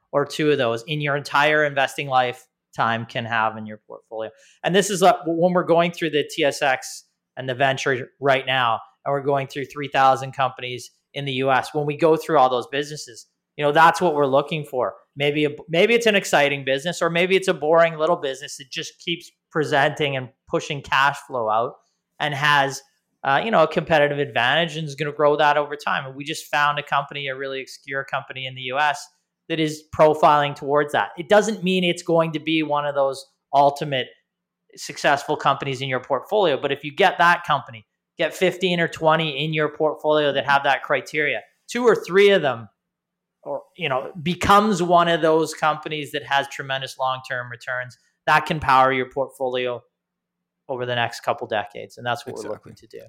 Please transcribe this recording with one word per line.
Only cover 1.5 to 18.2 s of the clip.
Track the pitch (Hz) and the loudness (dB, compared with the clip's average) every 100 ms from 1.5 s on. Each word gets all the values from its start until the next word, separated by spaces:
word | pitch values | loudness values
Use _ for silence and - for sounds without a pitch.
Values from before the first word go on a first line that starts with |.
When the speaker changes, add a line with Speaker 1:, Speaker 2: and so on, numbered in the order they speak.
| 151 151 | 2 0
Speaker 1:
investing | 139 135 - 143 | 0 -2 -4 -2
lifetime | 131 127 120 _ _ _ - 117 113 113 | 0 0 -4 _ _ _ -4 -2 -2 -4
can | 131 113 | -8 -4
have | 113 110 107 | 0 0 -2
in | 107 | -12
your | 107 | -16
portfolio. | - 113 _ 110 107 - _ _ | -18 -20 _ -10 -10 -12 _ _
And | 160 | 0
this | 185 202 | 0 0
is, | 185 | 4
uh, | 185 - 160 | 4 4 0
when | 165 180 | 0 2
we're | 180 | 2
going | 156 165 175 | 2 2 2
through | - 160 | -2 -2
the | 147 147 | -2 -2
T | - | -2
S | 143 135 | -2 0
X | 143 127 - - - _ _ - | 0 0 -4 -16 -20 _ _ -10
and | 131 | -6
the | 123 | 0
venture | 135 135 143 127 135 _ | 0 2 -2 -2 -4 _
right | 135 131 131 | 2 2 2
now, | 131 120 110 - _ 135 | 0 2 0 -4 _ -4
and | |
we're | 143 | -2
going | 135 139 131 | 0 -2 -2
through | 143 131 | -8 -10
three | 147 135 | -10 -4
thousand | 143 135 127 135 | 4 4 4 0
companies | 131 127 127 123 123 - _ _ | -2 -4 -4 -10 -10 -14 _ _
in | 143 139 | -8 -4
the | |
U | 127 135 | -2 2
S, | 127 - | 2 0
when | 151 147 | -4 -4
we | 143 | 2
go | 165 160 | 2 2
through | 156 156 | 2 4
all | 127 | 4
those | 123 113 | 2 -4
businesses, | 139 147 151 - 113 - _ _ - | -6 -6 -10 -16 -20 -20 _ _ -4
you | |
know, | 147 | 2
that's | 151 165 160 | 6 6 6
what | 180 147 | 2 2
we're | 139 | 2
looking | 131 143 160 147 | 2 0 -4 -6
for. | 127 101 - _ - | -4 -4 -6 _ -4
Maybe | 143 147 147 | -2 0 -2
a, | 147 - | -4 -2
maybe | 165 214 | 2 4
it's | 233 226 | 4 2
an | 202 | 0
exciting | - 160 143 139 131 | 2 2 2 0 -2
business, | 135 165 170 | -4 -4 -4
or | 170 | -2
maybe | 170 180 190 | 0 2 2
it's | 185 | 0
a | |
boring | 165 151 165 165 156 | -2 2 4 4 2
little | 160 | 0
business | 170 | 0